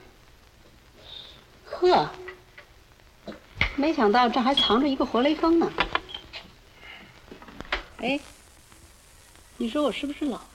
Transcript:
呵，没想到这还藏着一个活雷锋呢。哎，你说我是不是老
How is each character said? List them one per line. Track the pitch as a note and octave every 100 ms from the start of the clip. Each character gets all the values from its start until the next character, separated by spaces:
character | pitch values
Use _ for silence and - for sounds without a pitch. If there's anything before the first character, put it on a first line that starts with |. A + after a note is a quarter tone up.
| - - - - - - - - - - - - - - - -
呵， | - - F4+ D4+ - - - - - - - - - - - - - - - - - -
没 | D4
想 | D4+ G#3
到 | B3 A#3+
这 | C4
还 | A#3+
藏 | C#4+ - A#3+
着 | C#4+
一 |
个 | C4+ C#4+
活 | A3+
雷 | C#4
锋 | D#4 E4 E4+
呢。 | G4+ - - - - - - - - - - - - - - - - - - - - - - -
哎， | A#3 C#4+ - - - - - - - - - - - - - -
你 | A#3
说 | D4+
我 | C#4+
是 | - C#4
不 |
是 | C#4+ D4
老 | G3+ -